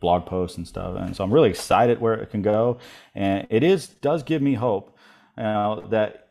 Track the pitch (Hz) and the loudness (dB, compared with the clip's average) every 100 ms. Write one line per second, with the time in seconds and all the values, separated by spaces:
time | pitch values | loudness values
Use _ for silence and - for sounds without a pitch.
0 | 87 90 - 92 90 - 85 92 92 95 | 2 2 0 -4 -4 -6 -12 -10 -8 -8
1 | 92 92 95 139 120 87 - 92 120 113 | -8 -4 2 4 4 2 0 4 4 2
2 | 117 110 - 110 101 107 120 123 - - | 0 -2 -4 -4 0 2 0 -2 -10 -20
3 | - 98 98 98 - 110 160 190 - _ | -16 -6 -2 -2 0 2 2 2 -2 _
4 | 139 160 135 160 139 120 123 101 - _ | -2 -2 -2 0 0 0 0 -2 -6 _
5 | _ _ _ - 107 107 104 107 101 110 | _ _ _ -8 -4 0 -2 -4 -2 0
6 | 107 - _ | 0 -4 _